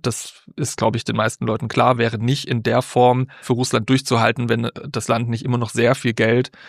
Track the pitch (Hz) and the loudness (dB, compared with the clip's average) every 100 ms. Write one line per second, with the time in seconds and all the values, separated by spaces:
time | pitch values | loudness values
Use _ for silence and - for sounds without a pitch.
0 | 139 - - - - - 131 - 110 110 | -4 -6 -10 -18 -16 -6 -6 0 0 0
1 | - 107 110 - 117 110 113 - 120 120 | -2 -2 -2 -2 -4 -2 -2 2 2 2
2 | 117 110 117 139 - 120 110 117 - 123 | 0 0 0 -2 -2 -2 0 0 2 4
3 | 123 123 127 - - 123 127 123 110 135 | 4 4 0 -6 -4 -2 0 -2 2 0
4 | - 117 113 113 117 113 117 - - 123 | 2 2 2 0 0 -2 -2 -8 -8 -6
5 | - 117 117 117 131 123 113 117 120 131 | -2 -2 -2 -4 -2 -2 -2 0 2 2
6 | 123 113 113 120 127 - | 0 0 2 2 0 -8